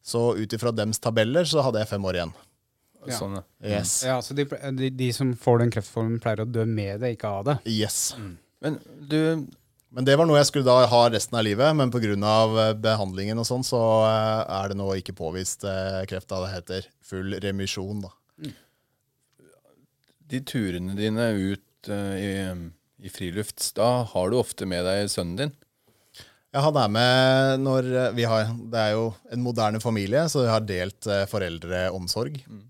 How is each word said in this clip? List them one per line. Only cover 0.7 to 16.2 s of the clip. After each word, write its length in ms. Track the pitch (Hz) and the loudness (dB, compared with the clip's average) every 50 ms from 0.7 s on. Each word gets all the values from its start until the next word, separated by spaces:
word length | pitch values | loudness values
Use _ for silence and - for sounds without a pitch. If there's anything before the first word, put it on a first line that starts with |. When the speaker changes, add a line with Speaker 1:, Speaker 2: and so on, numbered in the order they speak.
| 117 | -2
Speaker 1:
dems 240 | 110 104 107 113 - | 0 -2 -2 -4 -2
tabeller 440 | - 117 113 113 107 113 131 165 180 | -2 0 2 2 2 4 2 0 0
så 160 | 151 151 156 135 | 2 2 2 2
hadde 160 | 135 113 110 | 2 0 0
jeg 80 | 107 104 | -2 -2
fem 120 | 110 101 98 | -4 -4 -2
år 100 | 95 90 | -2 -2
igjen. 180 | 90 85 82 85 - - _ _ _ _ _ _ _ _ _ _ _ - - | -2 -2 -4 -8 -14 -20 _ _ _ _ _ _ _ _ _ _ _ -10 -8
Speaker 2:
Ja. 100 | 123 113 | -8 -6
Speaker 3:
Sånn, 180 | 110 98 98 | -6 -6 -8
ja. 320 | 95 92 _ _ _ - 104 104 104 | -10 -12 _ _ _ -6 -2 -2 -2
Speaker 1:
Yes. 240 | 87 87 - - 127 | 0 -2 -2 -2 0
Speaker 2:
Ja, 160 | 127 131 127 | 0 -2 -2
så 120 | 117 - 139 | -2 -4 -2
de, 100 | 143 143 | -4 -2
de, 440 | 143 147 - - 139 131 131 131 131 | -2 -4 -10 -8 -6 -4 -2 -2 -4
de 200 | 131 127 127 123 | -2 -2 -2 -2
som 220 | 117 - 139 127 123 | 0 0 0 0 0
får 240 | 117 - - 120 117 | 0 4 4 6 6
den 120 | 117 120 | 6 2
kreftformen 480 | - 117 101 - - 113 113 113 117 117 | 0 -2 -6 -6 -6 -4 -2 -2 -2 -2
pleier 240 | - 117 110 104 110 | -2 -2 -2 -2 -4
å 60 | 117 | -4
dø 140 | 120 117 110 | -2 -2 -2
med 360 | 113 113 107 104 98 98 107 | 0 0 -2 -2 -4 -4 -4
det, 160 | 123 123 117 101 | -4 -4 -4 -4
ikke 80 | - 107 | -6 -6
av 160 | 101 98 101 | -6 -4 -2
det. 120 | 135 147 127 - | -2 -2 -2 -2
Speaker 1:
Yes. 480 | 113 113 107 107 107 - - - - - 127 | -4 -2 0 0 0 -2 -4 -4 -4 -6 -8
Speaker 2:
Mm. 200 | 107 98 87 82 _ _ _ _ | -12 -14 -14 -16 _ _ _ _
Speaker 3:
Men 180 | - 147 151 - - - - - 151 139 | -6 -6 -6 -6 -12 -20 -20 -20 -8 -2
du 400 | 151 156 156 160 165 160 139 - - _ _ _ _ _ _ _ - | -2 0 2 0 0 -2 -6 -10 -14 _ _ _ _ _ _ _ -6
Speaker 1:
Men 120 | 123 127 | 0 4
det 100 | 135 139 143 | 6 6 6
var 80 | 165 | 8
noe 120 | 170 151 147 | 8 8 6
jeg 80 | 143 | 6
skulle 180 | - - 147 135 | 6 2 2 6
da 220 | 127 123 127 127 113 | 8 8 8 8 8
ha 220 | 120 120 120 120 | 8 6 6 6
resten 280 | 113 107 - - - 117 | 4 2 -2 -2 -2 0
av 60 | 110 | 0
livet, 320 | 107 101 101 131 156 160 | 2 2 4 4 4 4
men 160 | 151 135 123 | 4 2 2
på 80 | 117 123 | 2 0
grunn 240 | 110 107 104 98 101 | 0 0 0 0 2
av, 340 | 107 107 110 113 110 110 113 | 4 6 6 4 4 4 4
eh, 160 | 110 110 110 | 2 2 2
behandlingen 640 | 107 107 110 110 107 101 95 92 95 98 104 110 117 | 2 2 2 2 2 0 -4 -4 -4 -4 -4 -4 -4
og 60 | 113 | -2
sånn, 140 | - 131 127 | -2 -2 -4
så, 200 | 131 - - 120 113 113 110 113 110 110 | -2 -2 0 2 4 4 6 6 6 4
eh, 560 | 110 110 110 110 110 110 104 - 85 95 98 | 4 2 2 0 0 -2 -2 -4 -4 -4 -4
er 60 | 98 | -4
det 80 | 101 98 | -4 -4
nå 100 | 101 98 98 | -4 -4 -4
ikke 180 | 95 90 - 92 | -4 -6 -10 -12
påvist, 520 | - 85 80 82 92 92 - - - - | -8 -8 -6 -6 -6 -6 -6 -8 -8 -6
eh, 400 | 101 95 95 95 95 95 95 95 | -6 -6 -4 -4 -4 -4 -6 -6
kreft, 220 | 95 95 92 | -6 -8 -10